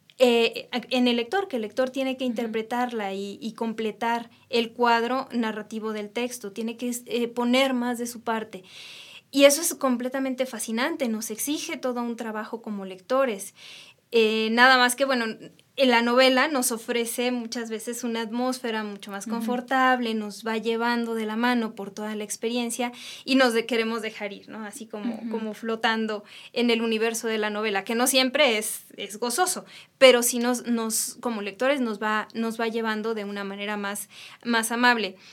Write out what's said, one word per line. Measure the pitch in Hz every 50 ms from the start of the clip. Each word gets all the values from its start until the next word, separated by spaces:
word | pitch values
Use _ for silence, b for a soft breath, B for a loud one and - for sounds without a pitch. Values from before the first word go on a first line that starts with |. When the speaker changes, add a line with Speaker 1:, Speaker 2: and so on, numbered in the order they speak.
| _ _ _ -
Speaker 1:
eh, | 254 247 233 233 233 226 226 - - - -
en | 247 - - - 254 247 247
el | 240
lector, | 240 233 233 - 392 392
que | 381 -
el | 240 220
lector | 208 - - 254 254
tiene | 254 269 269 262 262
que | 262 269
Speaker 2:
Ujú. | 254
Speaker 1:
interpretarla | 233 - 240 220 220 226 220 226 247 240 247 247 240 226 208 196 196
y, | 196 196 202 202 - -
y | 226 220
completar | - 233 226 220 220 220 214 208 - 240 233 233 233 240 b b b b -
el | - 226 233 226 226
cuadro | - 240 240 233 233 226 240 254 269 - - -
narrativo | 240 233 220 214 214 208 - 220 220 208 220 214
del | 214 208 208
texto, | - 240 240 247 247 - - 202 196
tiene | 233 226 226 233 233
que, | 247 247 240 - -
eh, | - - 240 240 233
poner | 233 247 240 240 240 262 269 269 262
más | 247 240 247 247 226
de | 240
su | 240 - 220 -
parte. | 233 226 220 220 220 - 185 190 B B B B B B B B B B B B _
Y | - 269 277
eso | 285 285 302
es | 339 - 302
completamente | - - 262 247 233 247 254 254 269 262 269 262 247 262
fascinante, | 262 - 214 - - 220 226 254 311 330 311 277 233
nos | 220 214 220 -
exige | 220 214 - - 294 320 - 330 330
todo | 269 - 254 247 240
un | 240 240 233
trabajo | 226 240 226 214 214 214 214 - 226 -
como | 226 208 202 196
lectores. | 190 190 190 - - 254 262 269 254 214 190 190 - B B B B B B B B B _ _ _ -
Eh, | 233 220 214 220 220 220 220 220
nada | 240 247 262 262 254
más | 247 247 247
que, | - 277
bueno, | 269 269 247 226 220 214 - - 151 - _ _ _ _ -
en | 277 254
la | 240 233
novela | 233 240 240 254 262 262 262 254 262 311
nos | 311 262 247 - 240
ofrece | 220 - - 247 240 233 226 - - 240 247 247
muchas | 247 233 226 - 240 233 226
veces | 220 214 214 247 233 240 -
una | 240 226 226 233
atmósfera | 208 220 240 247 254 247 247 - 233 220 220 214
mucho | 208 202 196 - 208
más | 196 196 196
Speaker 2:
Ujú. | 226 214
Speaker 1:
confortable, | 208 214 220 247 - 247 - 262 262 262 254 254 247 247 226 220
nos | 220 214 208 202 - -
va | 220 226
llevando | 226 208 233 226 226 233 240 240 240 233 226 226
de | 226 220
la | 214 214
mano | 220 240 247 247 240 226 220 220
por | - 196 196
toda | 196 - 214 214 214
la | 208 208
experiencia | 202 - - - 226 240 247 240 233 233 - 247 240 240 B B B B B B
y | - 262
nos | 262 262 247 226
de-, | 226 226
queremos | 226 262 226 226 226 226 233
dejar | 208 220 214 - 214 202 202
ir, | 196 190 -
¿no? | 208 214 220
Así | 208 202 - 220
como, | 220 - 214 208 240 226
Speaker 2:
Ujú. | 214 226 233
Speaker 1:
como | 220 220 220 214 208
flotando | - - 226 226 226 233 233 220 220 220 220 220 202 208 B B B B B -
en | 247 240 240
el | 233 226 226
universo | 226 226 220 220 233 226 226 -
de | 226 220
la | 220 214 214
novela, | 208 208 214 220 202 196 196
que | - 233
no | 233 247
siempre | 254 262 262 262 262 247 285 302 269 226
es, | 214 220 - - - - - -
es | - 185 - 202 214
gozoso, | 240 240 240 - 370 - - 214 B B B B B B _ -
pero | 269 262 240 240 233
sí | 240 - 240
nos, | 233 247 247 240 -
nos, | 233 240 233 226 226 220 - - - - -
como | - 247 233 208 202
lectores | 202 196 - 254 262 294 294 254
nos | 226 214 202
va, | 220 214 214 214 208 - -
nos | 226 226 226 226 226
va | 233 226
llevando | 214 233 226 220 214 214 208 226 226
de | 214 202
una | 202 202 202 202
manera | 196 196 202 202 208 214
más, | 208 202 196 208 208 - B B B B B B B -
más | 233 240 233 226 226 233
amable. | 233 247 247 240 226 208 185 196 B B B